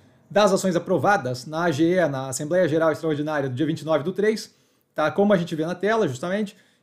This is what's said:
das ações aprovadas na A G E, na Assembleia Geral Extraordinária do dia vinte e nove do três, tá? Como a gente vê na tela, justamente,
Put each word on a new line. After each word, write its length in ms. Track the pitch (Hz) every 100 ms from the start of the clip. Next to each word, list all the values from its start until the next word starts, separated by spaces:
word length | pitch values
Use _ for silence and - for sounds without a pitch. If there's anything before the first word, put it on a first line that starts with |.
| _ _ _
das 200 | 180 185
ações 240 | 185 190 170
aprovadas 720 | 175 170 165 202 123 123 -
na 200 | 156 175
A 60 |
G 120 | 139
E, 240 | 165 185 160
na 220 | 135 135
Assembleia 380 | 127 147 180 170
Geral 240 | 160 160
Extraordinária 580 | 151 165 147 151 151 135
do 40 |
dia 120 | 123 151
vinte 160 | 165
e 40 | 143
nove 180 | 156
do 100 | 147
três, 420 | 190 214 220 - _ _ _ _ -
tá? 160 | 151
Como 200 | 202 208
a 60 | 190
gente 160 | 170
vê 120 | 160 160
na 100 | 175
tela, 320 | 202 226 175
justamente, 480 | 123 175 202 208 - _ _